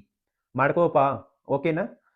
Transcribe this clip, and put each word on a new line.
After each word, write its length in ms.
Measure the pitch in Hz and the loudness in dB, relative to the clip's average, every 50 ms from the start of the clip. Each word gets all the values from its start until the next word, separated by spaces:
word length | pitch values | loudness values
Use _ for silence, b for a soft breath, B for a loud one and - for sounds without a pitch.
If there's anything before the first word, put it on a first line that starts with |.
| - _ _ _ _ _ _ _ _ _ - | -8 _ _ _ _ _ _ _ _ _ -4
ಮಾಡ್ಕೋಪ್ಪ, 440 | 127 135 143 143 170 170 160 - 151 151 139 127 107 - - _ _ _ - | 0 0 0 2 2 0 2 2 2 2 2 0 -4 -10 -16 _ _ _ -4
ಓಕೆನಾ? 380 | 135 139 143 165 156 170 208 240 - - _ _ _ | -4 -2 -2 -2 -2 -2 -4 -6 -10 -16 _ _ _